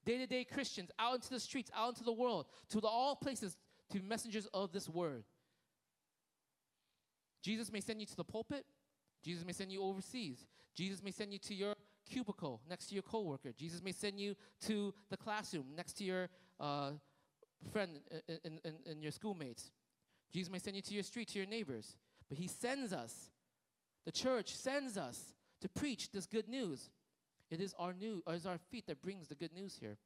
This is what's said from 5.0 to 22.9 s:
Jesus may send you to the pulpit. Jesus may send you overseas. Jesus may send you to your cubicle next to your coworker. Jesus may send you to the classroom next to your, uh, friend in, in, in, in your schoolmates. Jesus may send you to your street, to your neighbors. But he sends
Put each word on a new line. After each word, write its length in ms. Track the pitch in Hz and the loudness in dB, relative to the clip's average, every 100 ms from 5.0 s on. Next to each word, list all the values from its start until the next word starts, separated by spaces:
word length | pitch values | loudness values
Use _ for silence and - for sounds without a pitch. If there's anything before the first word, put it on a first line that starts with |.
| 170 127 107 _ _ _ _ _ _ _ _ _ _ _ _ _ _ _ _ _ _ _ _ _ | 2 0 -8 _ _ _ _ _ _ _ _ _ _ _ _ _ _ _ _ _ _ _ _ _
Jesus 300 | 175 220 214 | -2 0 0
may 100 | 208 | -2
send 200 | 190 220 | -2 -4
you 60 | 208 | -4
to 100 | - | -4
the 80 | |
pulpit. 420 | - 220 220 285 - _ _ _ _ _ | -2 -2 0 -2 -4 _ _ _ _ _
Jesus 240 | - 175 175 | -4 -2 -2
may 60 | |
send 180 | 175 190 | -4 -2
you 100 | 190 | 0
overseas. 640 | 190 196 - 254 196 123 - - - | 2 0 -2 -2 -2 -4 -10 -20 -14
Jesus 300 | - 190 196 | -2 0 0
may 80 | 196 | -4
send 200 | 180 208 | -4 -4
you 60 | 196 | -4
to 160 | - | -6
your 220 | 196 202 208 - _ - | 0 0 0 -6 _ -4
cubicle 500 | 254 214 196 160 113 143 | -2 0 0 -2 -2 -6
next 180 | 180 - | -8 -2
to 80 | |
your 80 | 196 | -4
coworker. 500 | - 226 190 139 139 113 | 0 0 2 0 -4 -6
Jesus 260 | 160 170 | -4 -4
may 100 | 190 | -4
send 260 | 180 208 202 | 0 -2 0
you 160 | 202 196 - _ - | -2 -2 -8 _ 2
to 260 | 214 202 196 - | 4 4 0 -6
the 80 | 185 | -4
classroom 500 | - 214 - 170 131 151 | 0 0 0 -2 -2 -4
next 180 | 175 | -6
to 100 | - | -2
your, 240 | 196 185 180 - - _ | 2 2 2 -4 -20 _
uh, 340 | 143 143 139 147 _ _ _ _ - _ - | 2 2 2 -2 _ _ _ _ -20 _ -2
friend 280 | 214 190 147 - 160 - | 2 0 -2 -8 -8 -4
in, 100 | 165 | -6
in, 160 | 170 160 | -4 -6
in, 100 | 165 160 170 | -8 -8 -8
in 100 | 151 | -4
your 100 | 151 | -4
schoolmates. 580 | - 214 185 139 117 - _ _ _ _ _ _ | -2 -4 -2 -4 -6 -12 _ _ _ _ _ _
Jesus 180 | 170 180 | -2 -2
may 80 | 185 | -2
send 180 | 202 196 | -2 -4
you 60 | |
to 120 | 190 | -2
your 80 | 202 | 0
street, 260 | 185 240 220 | 0 -2 -2
to 100 | 208 | -2
your 100 | 190 | 0
neighbors. 480 | 226 180 120 107 - _ _ - | 0 0 -2 -4 -16 _ _ -8
But 100 | 139 | -2
he 80 | 180 | -2
sends 460 | - 240 277 247 | 0 2 2 2